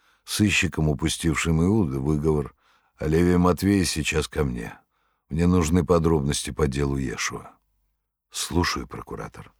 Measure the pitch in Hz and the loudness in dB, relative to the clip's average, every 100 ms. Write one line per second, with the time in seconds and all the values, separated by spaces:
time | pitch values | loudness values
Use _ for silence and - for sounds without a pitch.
0 | _ _ - - 107 - 87 - 76 69 | _ _ -10 0 2 2 0 0 0 0
1 | 80 - 82 71 82 80 87 113 80 67 | -2 -2 -2 -2 0 2 2 2 0 -2
2 | 69 76 78 76 64 - _ _ _ _ | -2 0 0 0 -4 -12 _ _ _ _
3 | 76 80 87 90 90 90 95 101 87 - | -2 2 4 4 4 4 2 2 2 -2
4 | 69 80 71 78 71 58 55 - _ _ | -2 -2 -2 -2 -4 -4 -10 -16 _ _
5 | _ _ _ 76 87 90 78 87 76 87 | _ _ _ 0 2 4 4 2 4 4
6 | 82 80 69 67 - 62 73 65 69 69 | 4 2 0 -4 -6 -2 -2 0 -2 -2
7 | 65 - - - - _ _ _ _ _ | -4 -6 -8 -8 -14 _ _ _ _ _
8 | _ _ _ - - 82 85 69 - - | _ _ _ -10 -2 0 0 -4 -8 -14
9 | - - - - - | -14 -14 -14 -16 -20